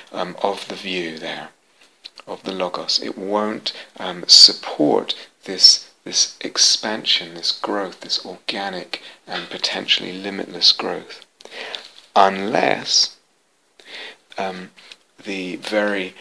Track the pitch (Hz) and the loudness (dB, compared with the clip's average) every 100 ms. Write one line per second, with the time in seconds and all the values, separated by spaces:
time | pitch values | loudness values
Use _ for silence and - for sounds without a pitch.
0 | - 92 90 87 101 95 - 90 101 90 | -8 -6 -6 -2 -2 -2 -6 -8 -4 -4
1 | 82 80 82 76 76 - _ _ - _ | -4 -6 -8 -8 -10 -18 _ _ -20 _
2 | - - - 98 95 95 90 82 82 - | -20 -16 -14 -10 -6 -2 -2 -2 -4 -4
3 | - - 95 104 107 110 - - - - | -4 -6 -2 0 0 -2 -6 -10 -12 -10
4 | 92 87 - - - - - - 147 104 | -8 -4 6 8 8 4 -4 2 4 4
5 | - - - _ - 92 - - - _ | 2 -4 -12 _ -8 4 6 6 0 _
6 | - - - - - - - - 110 110 | -4 0 0 -2 -6 2 4 4 0 -2
7 | - - 85 85 - - - 101 92 - | 0 0 0 -4 -4 -2 -2 -2 -2 -6
8 | 85 - 98 90 - 104 98 90 - - | -4 -4 -4 -10 -6 -4 -4 -6 -8 -10
9 | - - - 87 - 92 - 95 90 - | -12 -20 -8 -8 -6 -6 -4 -2 0 0
10 | 95 92 101 95 - 87 - - 92 85 | 0 -6 -6 -6 -6 2 4 4 0 -4
11 | - - - - - - - - - - | -8 -16 -20 -20 -16 -12 -10 -12 -14 -20
12 | - - 98 95 98 143 - - - - | 2 6 6 6 0 2 4 2 2 4
13 | - - _ _ _ _ _ _ - - | 2 -2 _ _ _ _ _ _ -18 -14
14 | - - _ - 95 92 92 - - - | -14 -18 _ -6 -4 -6 -12 -16 -20 -20
15 | _ - 104 98 90 82 - 107 104 101 | _ -12 -6 -4 -4 -6 -2 2 2 0
16 | 92 - | -4 -10